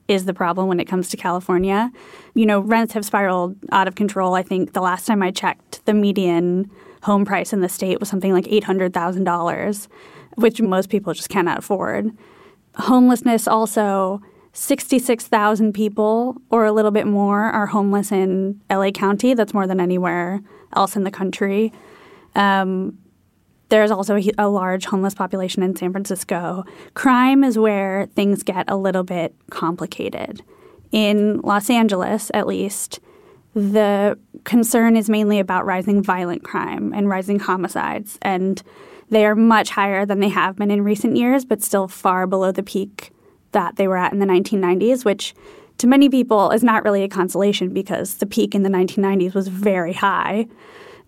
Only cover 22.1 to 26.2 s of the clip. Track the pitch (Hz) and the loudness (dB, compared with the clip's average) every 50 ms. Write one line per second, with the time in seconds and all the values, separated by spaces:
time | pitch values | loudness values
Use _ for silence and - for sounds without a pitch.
22.1 | - - _ _ - 202 202 196 196 196 190 185 185 185 190 - - - _ _ | -20 -20 _ _ 0 2 2 2 2 2 0 -2 -2 -4 -4 -6 -10 -14 _ _
23.1 | _ _ _ _ _ _ _ _ _ _ _ - 220 214 208 214 208 190 196 214 | _ _ _ _ _ _ _ _ _ _ _ 2 4 4 4 4 2 0 0 0
24.1 | 202 208 185 208 208 214 208 202 202 190 185 185 185 190 - - 202 190 190 196 | 0 0 0 0 0 0 0 0 0 0 0 -2 -2 -4 -4 -4 -2 -2 -2 -2
25.1 | 196 - 185 185 196 190 185 185 - 196 180 185 180 - 185 180 185 196 196 - | -2 -4 -6 -4 -4 -4 -4 -4 -2 -2 -2 -2 -2 -4 -4 -6 -4 -6 -6 -6
26.1 | 190 185 | -6 -8